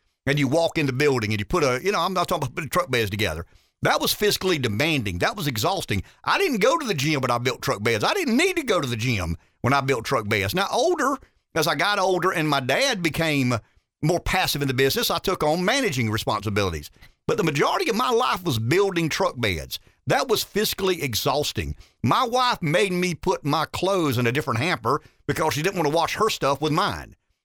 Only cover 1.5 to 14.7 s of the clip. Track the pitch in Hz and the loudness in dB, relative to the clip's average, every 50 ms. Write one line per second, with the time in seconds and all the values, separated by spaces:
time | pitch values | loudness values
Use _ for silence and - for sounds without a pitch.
1.5 | - 175 147 127 123 127 147 190 208 175 165 190 185 180 175 - 185 160 139 120 | 0 2 2 2 2 0 0 -2 -2 0 -2 -2 -2 -2 -2 0 -2 -2 -4 -6
2.5 | - - 156 123 - 180 - 131 127 117 110 95 107 101 107 90 78 82 - - | -6 -8 -6 -2 -2 -2 -2 0 0 0 0 0 -2 -2 -2 -2 -2 -6 -8 -12
3.5 | - _ _ _ _ _ 139 147 151 151 180 160 - - 208 208 - - 190 185 | -16 _ _ _ _ _ 0 0 2 2 0 0 0 2 2 0 2 0 0 0
4.5 | 170 143 127 113 101 107 147 165 156 139 104 101 90 87 143 208 247 214 156 143 | 0 0 0 -2 0 0 0 0 0 0 -2 -4 -2 -2 -2 -2 -2 -2 -4 -4
5.5 | 120 107 117 170 196 175 - - 107 95 - - - _ - 139 202 311 403 359 | -2 -2 -2 -2 -2 -2 -2 -2 -4 -4 -4 -6 -12 _ -2 0 0 2 2 0
6.5 | 254 190 208 262 339 330 294 226 180 135 135 156 151 131 131 120 120 123 123 127 | 2 2 4 4 4 2 0 -2 -2 0 0 0 0 0 0 0 0 0 0 -2
7.5 | 120 - - 139 117 101 104 120 113 104 139 214 320 403 349 247 226 269 349 392 | -2 -2 -2 -4 -2 0 0 0 0 2 0 0 0 0 0 0 2 2 2 2
8.5 | 359 339 285 226 190 175 147 120 120 110 117 131 117 92 87 82 82 - _ _ | 0 -2 -2 0 0 0 0 -2 -4 -4 -2 -2 -2 -2 -2 -4 -6 -6 _ _
9.5 | _ _ - 117 139 139 131 135 135 113 117 - 139 117 107 101 110 101 95 98 | _ _ 0 0 2 2 2 0 0 -2 0 -2 -2 -2 0 0 0 0 0 0
10.5 | 156 185 196 - - 226 285 359 359 302 240 269 285 - - - _ _ _ _ | 0 -2 -2 0 0 0 2 2 2 2 0 0 -2 -4 -8 -14 _ _ _ _
11.5 | - 165 156 165 156 143 170 202 208 202 185 190 185 170 165 185 180 170 156 151 | -2 0 0 0 0 0 0 0 2 2 2 2 2 2 0 0 0 0 0 0
12.5 | 143 139 127 120 139 208 269 285 190 185 170 160 - 165 165 160 147 139 127 123 | 0 0 0 0 0 2 2 0 0 0 -2 -2 0 0 0 0 2 2 2 2
13.5 | 123 110 - _ _ _ _ _ _ _ 147 156 180 165 - - - 185 170 143 | 0 -2 -4 _ _ _ _ _ _ _ 0 0 0 0 0 0 0 0 0 0
14.5 | - 143 143 131 | 0 0 0 0